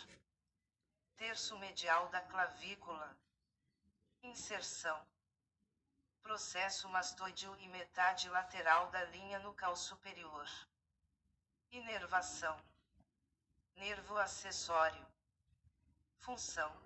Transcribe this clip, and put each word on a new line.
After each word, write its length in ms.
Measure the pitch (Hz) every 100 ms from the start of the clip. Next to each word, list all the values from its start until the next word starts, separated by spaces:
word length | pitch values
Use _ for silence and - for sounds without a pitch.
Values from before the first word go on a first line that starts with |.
| - - _ _ _ _ _ _ _ _ _ -
Terço 420 | 226 220 - 208
medial 500 | 196 185 175 165 180
da 120 | 180
clavícula. 960 | 185 185 180 - 180 202 175 156 151 139 _ _ _ _ _ _ _ _ _ _
Inserção. 840 | 247 240 - 214 - - 170 156 - _ _ _ _ _ _ _ _ _ _ _
Processo 680 | 220 208 - 180 196 - 196
mastoideo 680 | 185 180 - 190 180 196 190
e 80 | 190
metade 600 | 180 170 - 185 185 185
lateral 640 | 180 185 185 165 170 180
da 140 | 185
linha 340 | 170 175 196 196
nucal 360 | 202 202 185 175
superior. 720 | - 196 196 180 165 147 147 - - _ _ _ _ _ _ _ _ _ _
Inervação. 880 | 247 226 208 180 185 - - 160 160 - _ _ _ _ _ _ _ _ _ _ -
Nervo 400 | 202 202 190 208
acessório. 920 | 190 - 196 180 - 165 160 - - _ _ _ _ _ _ _ _ _ _ -
Função. 540 | - 240 - 170 156 -